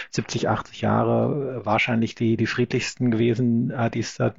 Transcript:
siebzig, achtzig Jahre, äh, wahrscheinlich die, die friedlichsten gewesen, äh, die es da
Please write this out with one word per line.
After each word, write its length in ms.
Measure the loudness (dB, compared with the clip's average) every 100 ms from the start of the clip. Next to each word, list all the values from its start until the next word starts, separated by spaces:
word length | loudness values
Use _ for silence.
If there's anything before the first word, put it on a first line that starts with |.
| -4
siebzig, 380 | -6 -4 -2 0
achtzig 320 | -2 -4 -4
Jahre, 800 | 0 2 2 2 2 -2 -4 -6
äh, 60 | 0
wahrscheinlich 480 | 0 2 0 0
die, 240 | 0 0 2
die 80 | 0
friedlichsten 640 | 0 0 0 -4 -2 0
gewesen, 600 | 4 2 2 2 2 0
äh, 200 | -2 -2
die 100 | -2
es 160 | -4 -2
da 180 | -2